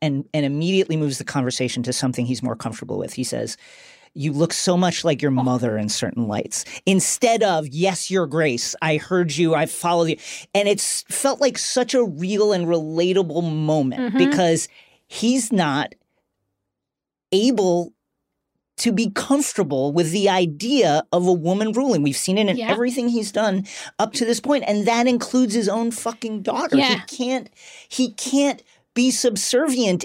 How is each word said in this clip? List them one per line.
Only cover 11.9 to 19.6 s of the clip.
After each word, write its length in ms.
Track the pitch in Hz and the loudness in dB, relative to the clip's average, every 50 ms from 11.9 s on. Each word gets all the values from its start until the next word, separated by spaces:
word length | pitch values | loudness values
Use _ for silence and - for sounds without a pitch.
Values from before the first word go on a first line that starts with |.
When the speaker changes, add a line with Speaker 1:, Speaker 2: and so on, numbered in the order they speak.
| - | 2
Speaker 1:
a 100 | 254 240 | 2 2
real 480 | 196 147 147 180 185 214 202 214 208 202 | 0 -2 -4 -4 -2 0 2 2 2 2
and 140 | 175 170 | 2 2
relatable 840 | 165 175 165 156 156 160 165 175 180 185 196 190 160 147 170 170 160 156 | 2 0 0 0 -2 0 0 2 4 4 2 2 2 -2 -2 -2 0 0
moment 500 | 156 156 156 156 156 139 131 120 - 254 240 196 | 0 2 2 2 2 2 0 0 -2 -4 -2 2
Speaker 2:
Mm-hmm. 40 | 262 | 4
Speaker 1:
because 500 | 180 180 294 185 180 165 165 165 - - - - - _ _ _ _ _ | 4 4 4 4 4 2 2 0 -2 -6 -12 -20 -20 _ _ _ _ _
he's 420 | - - 214 233 254 269 233 - | -8 -2 0 0 2 0 0 0
not 440 | 240 190 170 147 135 147 123 - - - _ _ _ _ _ _ _ _ _ _ _ _ _ _ _ _ _ _ _ _ _ _ _ _ _ _ - | 0 2 2 2 0 0 -2 -4 -6 -14 _ _ _ _ _ _ _ _ _ _ _ _ _ _ _ _ _ _ _ _ _ _ _ _ _ _ 0
able 600 | 190 214 262 254 214 196 185 170 175 175 - - _ _ _ _ _ _ _ _ _ _ _ _ _ _ _ _ | 2 4 4 4 4 4 4 2 2 0 -4 -8 _ _ _ _ _ _ _ _ _ _ _ _ _ _ _ _
to 160 | - - 233 208 | -2 -2 0 2
be 180 | 202 233 226 | 2 0 -2
comfortable 840 | 202 - - - 269 294 277 - - - | -2 -4 0 0 2 2 2 0 -2 -2